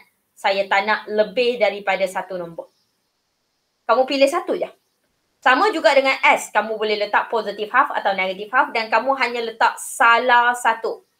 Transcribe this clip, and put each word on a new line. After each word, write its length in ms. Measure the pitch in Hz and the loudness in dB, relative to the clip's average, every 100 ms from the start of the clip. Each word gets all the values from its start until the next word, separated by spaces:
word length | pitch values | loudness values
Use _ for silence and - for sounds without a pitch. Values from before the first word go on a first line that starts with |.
| - _ _ - | -10 _ _ -6
saya 320 | 208 196 196 | -2 -2 0
tak 160 | 196 208 | 0 0
nak 140 | 208 - | -2 -2
lebih 480 | 214 214 233 240 247 | -2 0 0 -2 0
daripada 480 | 202 202 196 185 185 | 0 -2 -4 -2 -2
satu 320 | 190 185 185 | -4 -8 -10
nombor. 320 | 170 165 - _ _ _ _ _ _ _ _ _ _ _ - | -10 -14 -18 _ _ _ _ _ _ _ _ _ _ _ -2
Kamu 160 | 233 262 | 0 0
pilih 240 | 277 277 | 2 2
satu 240 | 349 359 | 2 -4
je. 160 | 185 - - _ _ _ _ _ _ | -4 -6 -12 _ _ _ _ _ _
Sama 320 | - 269 415 | 2 4 2
juga 240 | 320 302 269 | 2 2 4
dengan 160 | 269 262 | 2 2
S, 320 | 294 247 - | 2 2 0
kamu 240 | 214 214 214 | -2 -2 -2
boleh 160 | 214 | -4
letak 320 | 208 208 240 - | -2 0 -2 0
positive 480 | 226 208 202 208 | -4 -4 -8 -2
half 160 | 247 285 | 2 2
atau 240 | 214 214 | 0 -2
negative 400 | 190 185 190 208 | -2 -2 -6 -2
half 160 | 262 285 | 0 0
dan 160 | 233 220 | -2 -2
kamu 320 | 226 262 262 | 0 0 0
hanya 240 | 240 240 | -2 -4
letak 340 | 226 - 226 - | -6 0 0 0
salah 720 | - - - 233 254 240 240 | -6 2 4 4 4 4 4
satu. 480 | 240 233 226 208 151 _ | 0 0 -2 -4 -8 _